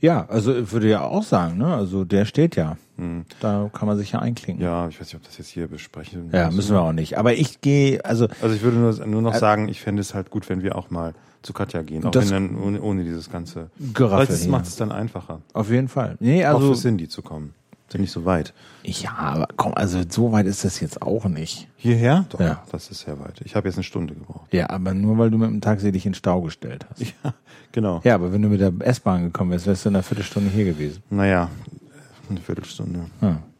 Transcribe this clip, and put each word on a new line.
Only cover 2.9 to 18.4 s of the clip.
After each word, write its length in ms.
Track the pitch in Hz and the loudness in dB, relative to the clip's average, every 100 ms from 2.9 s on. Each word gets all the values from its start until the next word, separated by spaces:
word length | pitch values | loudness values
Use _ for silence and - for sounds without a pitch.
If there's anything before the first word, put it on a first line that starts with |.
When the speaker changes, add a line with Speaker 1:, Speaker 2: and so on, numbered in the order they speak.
| - | -10
Speaker 2:
Hm. 280 | 87 85 82 - | -6 -6 -10 -6
Speaker 1:
Da 280 | 110 101 104 | -2 0 -2
kann 140 | - 104 | -4 -2
man 120 | 104 | -2
sich 140 | 101 | -2
ja 80 | 113 | -4
einklinken. 440 | 113 117 - 90 | -4 -4 -6 -4
Speaker 2:
Ja, 240 | 85 85 87 | -2 -2 -4
ich 100 | 80 | -8
weiß 100 | - | -16
nicht, 80 | 82 | -18
ob 60 | |
das 120 | - - | -20 -20
jetzt 100 | 85 | -14
hier 180 | - 82 | -8 -8
besprechen 600 | 76 - - 78 87 85 | -10 -16 -16 -14 -12 -2
Speaker 1:
Ja, 140 | 90 82 | 0 2
Speaker 2:
müssen. 100 | 90 | 0
Speaker 1:
müssen 180 | 101 | 2
wir 60 | 101 | 2
auch 120 | 82 | 2
nicht. 260 | 80 78 - | 0 -2 2
Aber 160 | 113 | 2
ich 260 | 120 147 - | 4 0 0
gehe, 420 | 139 143 139 131 | 2 4 4 2
also 220 | - 113 117 - | 0 2 2 2
Speaker 2:
Also 140 | 113 | 0
ich 80 | 107 | 2
würde 160 | 113 117 | 2 4
nur, 280 | 117 110 107 | 4 2 -2
nur 160 | 107 | 0
noch 120 | 113 | 0
Speaker 1:
äh, 40 | 110 | 2
Speaker 2:
sagen, 300 | 107 107 104 | 4 4 0
ich 120 | - | -4
fände 180 | - 104 | -4 -2
es 140 | 98 | -2
halt 160 | 98 92 | -6 -6
gut, 180 | 107 - | -8 -4
wenn 140 | 92 | -4
wir 140 | 95 95 | -2 -4
auch 140 | - | -6
mal 240 | 87 82 82 _ _ | -6 -6 -8 _ _
zu 100 | - | -16
Katja 300 | - 101 87 | -8 -6 -6
gehen. 220 | 78 80 | -6 -4
Auch 60 | 80 | 2
Speaker 1:
das 200 | 127 104 | 4 4
Speaker 2:
wenn 180 | 98 95 | 2 0
dann 80 | 104 | -2
ohne, 200 | 98 101 | -4 -2
ohne 220 | 104 98 | -2 -2
dieses 260 | 85 82 80 | -2 -6 -8
ganze 400 | 90 82 - 82 _ 139 | -10 -10 -12 -14 _ -10
Speaker 1:
Geraffel 320 | 110 127 98 135 | 2 4 6 4
Speaker 2:
Vielleicht 160 | 90 | 2
Speaker 1:
hier. 80 | 85 | 2
Speaker 2:
macht's 180 | 87 87 | 2 0
es 60 | - | -4
dann 160 | 110 | -6
einfacher. 480 | 104 107 - - 82 - | -4 -6 -8 -12 -14 -10
Speaker 1:
Auf 160 | - 104 | -4 0
jeden 180 | 120 131 | 2 0
Fall. 280 | 139 110 87 | -2 -4 0
Nee, 240 | 117 160 143 | 4 4 6
Speaker 2:
Auch 100 | 147 | 4
Speaker 1:
also 180 | 139 | 4
Speaker 2:
für 60 | 123 | 4
Cindy 280 | 127 107 80 | 2 0 -2
zu 140 | - | -12
kommen. 320 | - 78 76 - _ - _ | -12 -12 -12 -16 _ -20 _
Ist 60 | |
ja 60 | - | -4
nicht 120 | 95 | -4
so 120 | - | -2
weit. 280 | 85 90 | 0 0